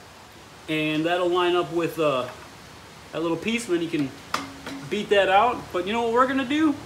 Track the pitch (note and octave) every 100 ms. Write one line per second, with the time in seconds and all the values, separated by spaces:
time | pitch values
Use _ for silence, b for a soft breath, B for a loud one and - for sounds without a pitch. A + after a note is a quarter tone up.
0 | - - - - - - - D#3 D#3 D#3
1 | E3 F3+ F3 F3+ F3 F3 D#3 E3 D#3+ E3
2 | D3+ C3 B2 - - - - - - -
3 | - D3+ E3+ E3 G3 A3+ A#3 F3 E3 D#3
4 | C#3 - - - - - - - - G#3
5 | - G3+ F#3+ F#3+ A#3 A#3 - F3+ F3+ A#3
6 | A#3 A#3 B3+ C4+ B3 D4 D#4 C4+